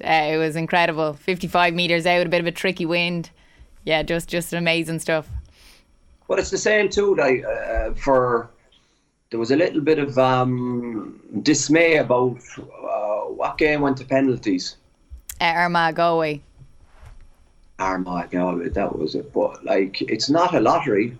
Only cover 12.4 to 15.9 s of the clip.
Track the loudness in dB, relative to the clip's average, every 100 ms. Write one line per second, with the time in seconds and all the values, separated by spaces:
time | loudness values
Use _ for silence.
12.4 | -14 -18 -18 -12 -6 -4 -2 -4 -6 -6
13.4 | -6 0 2 2 0 -2 0 0 2 0
14.4 | 0 -2 -4 -14 _ _ -20 -20 -14 -2
15.4 | 0 2 2 2 0